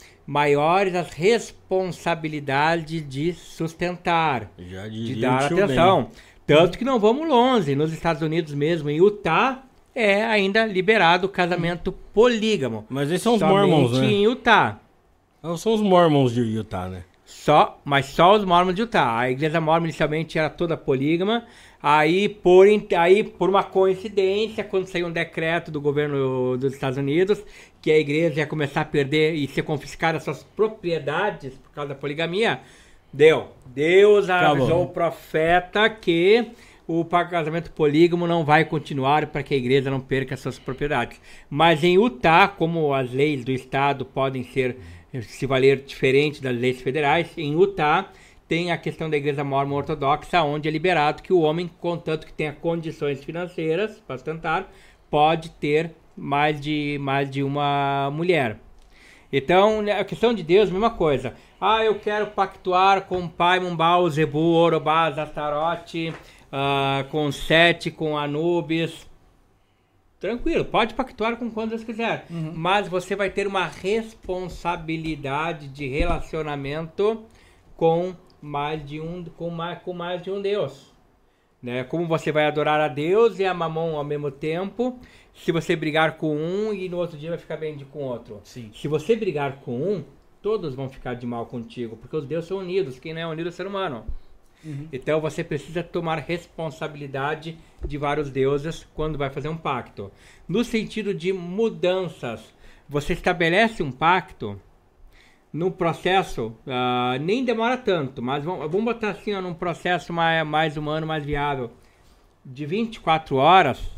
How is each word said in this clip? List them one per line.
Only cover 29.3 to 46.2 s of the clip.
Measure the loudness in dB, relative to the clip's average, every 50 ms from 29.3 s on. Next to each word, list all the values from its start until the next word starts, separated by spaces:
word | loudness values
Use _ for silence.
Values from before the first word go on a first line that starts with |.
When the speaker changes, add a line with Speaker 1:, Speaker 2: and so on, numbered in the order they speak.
| 0
Speaker 1:
e | -2 -4 -4
ser | -4 -6 -4
confiscada | -4 -4 -6 -6 -10 -10 -2 -2 -2 -2 -2
suas | -4 -6 -10 -10 -12
propriedades | -18 _ -2 -2 -2 -2 -4 -6 -4 -4 -4 -4 -4 -2 -2 -2 -2 -4 -6 -12 -14 -16
por | -16 -20 -20
causa | _ -10 -10 -10
da | -10
poligamia, | -10 -8 -8 -4 -4 -4 -4 -2 0 0 0 0 -2 -6 -16 -20 -20 -20 -20 -20 -20 _ _
deu. | 2 6 8 8 8 6 2 -6 -14 -20 -20
Deus | -16 -6 -2 0 4 6 8 8 8 8 6 4 2
Speaker 2:
Acabou. | 2 4 4 4 4
Speaker 1:
avisou | 4 4 4 4 2 2
o | -2
profeta | -2 -2 -2 -2 -2 -6 -14 -4 -2 0 2 4 4 4 2 0 0 0 0 0
que | 0 -2 -2 0 2 4 6 6 6 4 4 0 -8 -18 -20 -20 -20 -20 _
o | -4 -2 -2 -2
pa-, | 0 0 0 0
casamento | 0 -2 -4 -2 -2 -4 -4 -6 -8 -2
polígamo | 0 0 2 6 6 6 6 4 2 0
não | 0 0 0 2
vai | 4 4 4 4
continuar | 2 0 -4 -4 -4 -4 -2 0 2 2 2 0 -2
para | -6 -8 -4
que | -2 -2
a |
igreja | -2 2 2 2 2 2 0
não | -2 -4
perca | -4 -2 -2 -2 -2 -4 -8
suas | -8 -8 -10 -10 -10
propriedades. | -10 -12 -8 -6 -4 -2 -2 -2 -2 -4 -6 -16 -20 -20 -20 -20 -16 -8
Mas | 0 4 6 6 6 6 4
em | 4 6
Utah, | 6 4 4 0 2 2 4 6 6 6 4
como | 2 -2 -2 -2 0 0 0 0 0
as | 0 -2 -2
leis | 0 0 0 0 0 -2 -2
do | -4 -4
estado | -4 -4 -4 -2 0 2 2 0 -2 -6
podem | -8 -4 -4 -4 -2 -4 -6 -10
ser, | -6 -4 -2 -2 -2 -4 -6 -12 -18 -20 -20 -20 _ -10 -10 -10
se | -10 -10 -8 -4
valer | 0 0 4 6 6 4 4
diferente | 0 -10 -8 0 0 4 4 4